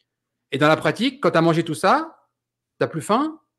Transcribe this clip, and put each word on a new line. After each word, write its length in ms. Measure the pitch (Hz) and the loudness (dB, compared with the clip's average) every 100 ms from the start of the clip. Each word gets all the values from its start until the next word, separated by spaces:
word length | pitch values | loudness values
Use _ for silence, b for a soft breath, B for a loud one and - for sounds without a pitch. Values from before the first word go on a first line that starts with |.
| _ _ _ _ - | _ _ _ _ -8
Et 80 | 139 | 0
dans 80 | 151 | 2
la 100 | 156 | 2
pratique, 460 | 160 151 247 - | 0 -2 -4 -2
quand 80 | 180 | 0
t'as 100 | 170 | 2
mangé 220 | 165 165 | 2 2
tout 120 | 165 | -2
ça, 520 | 151 185 262 320 - _ _ _ _ _ - | -2 0 0 -2 -14 _ _ _ _ _ -6
t'as 100 | 131 | -6
plus 140 | 165 | -6
faim, 380 | - 220 311 311 _ | -2 -2 -2 -8 _